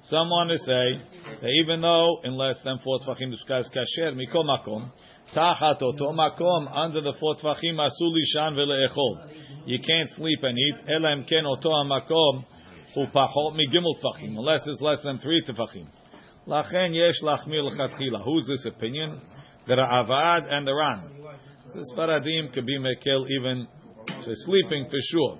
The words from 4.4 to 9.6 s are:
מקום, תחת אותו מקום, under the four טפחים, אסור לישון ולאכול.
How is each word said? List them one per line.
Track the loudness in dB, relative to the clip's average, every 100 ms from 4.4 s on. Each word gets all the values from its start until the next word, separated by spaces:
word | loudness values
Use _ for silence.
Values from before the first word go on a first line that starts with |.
מקום, | 2 0 -2 -8 -10 -16 -20 -20 -8
תחת | 2 2 4 2 2
אותו | 0 -2 -4
מקום, | 0 0 2 2 2 0
under | -4 -2 -2
the | -4 -2
four | -2 -2
טפחים, | -2 -2 -2 0
אסור | -2 0 0
לישון | 2 0 0 -2 0
ולאכול. | 0 2 2 2 0 0 -12 -20 -18 -16